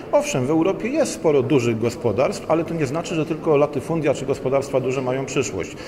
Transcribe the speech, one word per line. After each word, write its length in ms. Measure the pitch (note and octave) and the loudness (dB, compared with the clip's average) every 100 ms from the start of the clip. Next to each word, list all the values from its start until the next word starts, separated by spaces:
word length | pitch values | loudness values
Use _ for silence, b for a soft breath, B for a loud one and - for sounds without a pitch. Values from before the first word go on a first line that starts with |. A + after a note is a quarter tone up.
| B | B
Owszem, 340 | - - D3 B2+ | 0 2 0 0
w 40 | |
Europie 380 | D#3+ E3 F#3+ A3 | 2 2 0 -2
jest 240 | D4+ C4+ | 0 -2
sporo 300 | - E3+ C#3+ | 0 2 4
dużych 360 | A#2+ D3 A#2+ A2+ | 4 4 4 0
gospodarstw, 720 | A#2 - A#2+ G#2 D3+ G3+ - | 0 0 0 2 0 -2 0
ale 140 | D#3+ | 0
to 100 | D#3+ | 0
nie 120 | E3 C#3 | -2 -2
znaczy, 280 | D3+ E3+ | -2 -4
że 120 | E3+ D3+ | -4 -2
tylko 300 | D#3 E3 C#3+ | -2 2 4
latyfundia 580 | D3 C#3 - E3 D3 | 4 0 -2 0 0
czy 120 | B2+ C3+ | 0 -2
gospodarstwa 540 | C3+ C3 C3+ C3+ C3+ | -2 0 0 0 0
duże 220 | B2 C3 | 0 -2
mają 240 | B2+ C3 C3 | -2 -2 -2
przyszłość. 500 | C#3+ B2+ F#2+ E2 - | -2 -2 -4 -6 -8